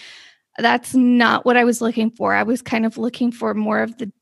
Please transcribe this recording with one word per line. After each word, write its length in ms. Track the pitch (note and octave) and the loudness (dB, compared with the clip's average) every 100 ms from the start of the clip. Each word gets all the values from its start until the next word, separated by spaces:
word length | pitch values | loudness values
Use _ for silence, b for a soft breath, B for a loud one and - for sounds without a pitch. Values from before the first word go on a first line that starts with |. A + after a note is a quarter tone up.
| B B B B B - | B B B B B -4
that's 340 | A#3 A#3+ B3 | -2 -2 0
not 500 | C4 B3 B3 A3+ - - | 2 4 4 4 2 2
what 120 | B3 | 4
I 60 | |
was 180 | A#3+ A#3 | 4 0
looking 300 | A3+ A#3 A3 | -2 -2 -2
for. 220 | - G3+ | -2 0
I 100 | G3+ | 0
was 180 | G#3 B3 | 0 -4
kind 240 | - A3+ A3+ | -4 -2 -2
of 120 | A3+ | -4
looking 340 | A#3 A#3+ A#3+ | -6 -2 -4
for 220 | A#3 A3+ | -4 -6
more 260 | G#3 G#3+ G#3+ | -4 -2 -2
of 160 | A3+ A#3 | -4 -6
the 140 | G#3 - | -12 -12